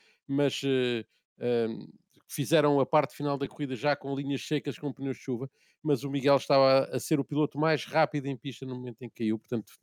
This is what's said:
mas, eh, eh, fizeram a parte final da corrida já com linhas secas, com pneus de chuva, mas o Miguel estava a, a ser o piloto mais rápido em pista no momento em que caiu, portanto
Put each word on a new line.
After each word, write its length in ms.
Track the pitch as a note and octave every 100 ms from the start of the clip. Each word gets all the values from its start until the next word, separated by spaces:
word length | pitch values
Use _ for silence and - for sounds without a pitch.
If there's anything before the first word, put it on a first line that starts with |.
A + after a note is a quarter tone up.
| _ _ -
mas, 360 | C#3 C#3+ -
eh, 400 | C#3 C3 B2 A#2+ A2 _ _ _
eh, 300 | A#2+ A#2+ A2+ A2 G2 - _ _ _
fizeram 540 | - A#2 D#3+ D3 C#3+
a 60 | C3
parte 280 | D#3 D3+
final 220 | - C#3+ C#3
da 100 | C3+
corrida 300 | - C#3+ B2
já 180 | C#3
com 200 | C#3 C#3
linhas 320 | C#3 C#3 C#3 -
secas, 320 | D3+ C3+ B2
com 120 | D3
pneus 280 | - C#3 A#2+
de 60 |
chuva, 260 | - A#2+ C3+ - _ _
mas 200 | D3+ C3+
o 80 | C3+
Miguel 260 | C#3 B2+ C#3
estava 480 | - C#3 C3+ C3+
a, 120 | A#2+ B2+
a 20 |
ser 220 | - D3+
o 40 |
piloto 340 | C3+ C#3+ D3+ C#3+
mais 260 | D#3 D3+
rápido 420 | - C#3+ D#3 D3 C3+
em 100 | C3
pista 260 | C#3+ A#2
no 100 | C3
momento 280 | B2+ B2 A2
em 80 | A#2+
que 60 | -
caiu, 220 | A2 G#2+
portanto 320 | - A#2 - -